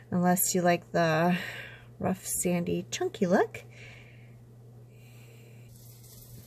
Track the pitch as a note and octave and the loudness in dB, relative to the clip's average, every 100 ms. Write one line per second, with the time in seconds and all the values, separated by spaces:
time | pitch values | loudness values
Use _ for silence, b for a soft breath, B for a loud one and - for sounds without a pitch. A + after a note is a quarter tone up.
0 | B F3 F3+ F#3 - F#3 F3 E3+ - E3+ | B 2 4 4 2 2 4 2 0 0
1 | E3 D#3+ F3 F3 B B B B B - | 2 4 2 0 B B B B B -6
2 | F#3 F#3+ - - F3+ F3 F3 F3 - - | -4 -4 -6 -4 -2 -2 -2 -4 -4 -4
3 | F#4 - F3 A3+ A4+ - - B B B | -4 -2 2 4 2 -4 -18 B B B
4 | B B B B - - - - - B | B B B B -20 -20 -20 -20 -20 B
5 | B B B B B B B - - - | B B B B B B B -20 -20 -20
6 | - - - - | -20 -20 -20 -20